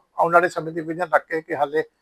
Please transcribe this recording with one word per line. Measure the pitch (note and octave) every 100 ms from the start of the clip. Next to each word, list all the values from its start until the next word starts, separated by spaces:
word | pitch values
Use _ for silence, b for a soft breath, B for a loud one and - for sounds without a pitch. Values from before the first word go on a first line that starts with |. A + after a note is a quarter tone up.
| - -
ਆਉਣ | E3+
ਵਾਲੇ | E3+ F3
ਸਮੇਂ | E3+ D#3+
ਦੀ | E3
ਵਿਜ਼ਨ | D#3+ E3 E3+
ਰੱਖ | D3+ -
ਕੇ | D#3+
ਕਿ | D#3+ D3
ਹਾਲੇ | C#3+ D#3 D#3 _